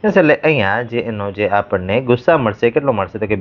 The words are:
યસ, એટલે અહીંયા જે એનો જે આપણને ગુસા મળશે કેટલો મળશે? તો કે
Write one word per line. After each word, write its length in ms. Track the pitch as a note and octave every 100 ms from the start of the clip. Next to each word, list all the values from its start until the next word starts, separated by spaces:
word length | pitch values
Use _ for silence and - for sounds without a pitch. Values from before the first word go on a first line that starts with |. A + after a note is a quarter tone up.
યસ, 140 | G#3+ F#3
એટલે 180 | D#3 C#3+ D#3
અહીંયા 340 | C#3+ G2 A2
જે 240 | A#2+ A#2 A#2
એનો 180 | G#2+ G2+
જે 180 | G2 G#2 G2+
આપણને 420 | - G2 F#2 A2
ગુસા 360 | B2+ B2 - D#3+
મળશે 360 | A2+ G#2+ A#2
કેટલો 240 | D3 C#3 G#2+
મળશે? 200 | F#2+ G#2+
તો 80 | G#2
કે 120 | G#2